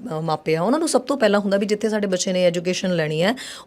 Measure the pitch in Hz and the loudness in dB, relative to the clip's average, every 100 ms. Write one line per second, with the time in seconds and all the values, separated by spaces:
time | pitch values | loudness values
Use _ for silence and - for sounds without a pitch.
0 | - 156 160 156 - 160 185 302 330 254 | -8 -6 -2 -2 0 0 2 0 2 0
1 | 262 277 214 202 196 196 208 208 220 214 | 0 0 2 2 2 0 0 0 0 0
2 | 202 180 196 180 180 170 175 180 190 170 | 0 0 0 2 2 2 -2 -2 0 0
3 | 151 156 185 254 - - | 0 0 0 -2 -8 -10